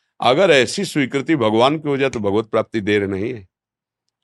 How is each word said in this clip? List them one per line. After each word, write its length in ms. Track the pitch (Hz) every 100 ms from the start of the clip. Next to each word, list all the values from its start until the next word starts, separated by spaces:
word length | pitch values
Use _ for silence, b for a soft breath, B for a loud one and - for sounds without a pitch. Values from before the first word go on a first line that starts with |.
| _ _
अगर 280 | 117 139 190
ऐसी 360 | 143 117 - 190
स्वीकृति 500 | 156 127 139 127 160
भगवान 440 | 110 110 127 156
की 100 | 151
हो 80 | 135
जाए 120 | 135
तो 100 | 127
भगवत 260 | 101 101 113
प्राप्ति 360 | 113 107 113
देर 260 | 98 104 98
नहीं 260 | 95 113
है। 140 | 117 95 _ _ _ _ _ _ _